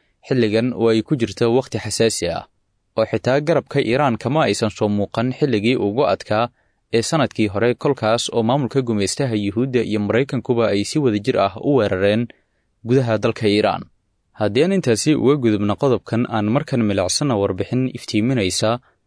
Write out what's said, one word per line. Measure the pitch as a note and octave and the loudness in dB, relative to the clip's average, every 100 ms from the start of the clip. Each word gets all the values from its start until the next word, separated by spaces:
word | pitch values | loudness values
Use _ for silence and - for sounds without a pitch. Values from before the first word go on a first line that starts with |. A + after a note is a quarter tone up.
| _ _ - | _ _ -4
xilligan | C3 A2+ G#2+ B2 | 0 2 2 0
oo | - A2+ | 0 2
ay | A2+ | 2
ku | - D3 | 0 -2
jirto | A2+ - A#2 | -2 0 0
waqti | B2 - A2 | 2 0 -6
xasaasi | G#2+ - A2+ - E2+ | -6 0 0 0 -4
ah, | E2 - _ _ _ _ - | -6 -10 _ _ _ _ -4
oo | A2 | -2
xitaa | A2+ B2 C#3 | -2 0 0
garabka | D3+ D3+ - C#3+ | 2 0 0 -2
Iran | A#2+ B2+ C#3+ A2+ | 0 2 0 0
kama | B2 D#3 B2+ | -2 0 0
aysan | G#2 A2 | 0 -2
soo | - G#2+ | 0 0
muuqan | G#2 G2+ - B2 B2+ | 0 -2 -2 -4 0
xilligii | D3 A2 G#2+ B2+ | 0 2 2 0
ugu | G2+ A2 D3 | 0 0 0
adkaa | F#2+ - G#2+ A#2+ - _ _ _ | 0 0 -2 -2 -6 _ _ _
ee | A#2 | -2
sanadkii | - E3 B2 - G#2+ | 0 0 0 0 -2
hore, | G2 A#2 | 0 0
kolkaas | B2 - - A2 A#2 - | 0 -2 0 0 0 0
oo | A#2 | -2
maamulka | A2+ C#3 B2+ C#3 | 0 0 0 -2
gumeystaha | A#2+ G#2+ F#2+ - C3+ | 0 0 -2 -2 -2
Yuhuudda | A2 G2+ G2+ C3+ A#2+ | -2 -2 -2 -2 0
iyo | G#2 G#2 | 0 -2
Maraykankuba | G#2 G#2+ C3+ B2+ - A#2 A2 | 0 0 0 -4 -2 0 2
ay | G2+ | 0
si | G2+ D#3 | -2 0
wadajir | C3+ G#2 G#2 G#2+ | 0 0 0 0
ah | G2 F#2+ | 0 -2
u | C3+ C#3 | 0 2
weerareen | G2+ F#2+ G2+ G#2+ A#2+ - _ _ _ _ | 2 2 2 2 -2 -8 _ _ _ _
gudaha | A2+ C3 A#2+ G#2+ | 0 2 2 0
dalka | A2+ - A2 | 0 0 2
Iran. | G#2 G2+ F2+ - _ _ _ _ | 2 2 -2 -6 _ _ _ _
Haddii | - G#2+ G#2 | -4 -2 2
aan | E3+ | 2
intaasi | G3 C3+ A2 D3+ | 2 0 0 2
uga | C#3 A2+ D3 | 2 2 2
gudubno | A#2 G#2 G2+ G2 | 2 2 0 0
qodobkan, | C#3 A2+ - A2+ B2 | 0 0 -2 -4 -2
aan | A2 G#2 | -2 0
markan | C3 D3+ B2 | -2 -2 -2
milicsana | G#2+ G2 F#2 - D3+ A2 | 0 0 0 0 0 0
warbixin | G2 F#2+ G2+ B2 B2+ | 0 -2 -4 -2 -4
iftiiminaysa. | - - A2 A#2 C3+ F#2 - A2 A#2+ - _ | -6 -6 -2 0 0 -2 0 -2 -2 -6 _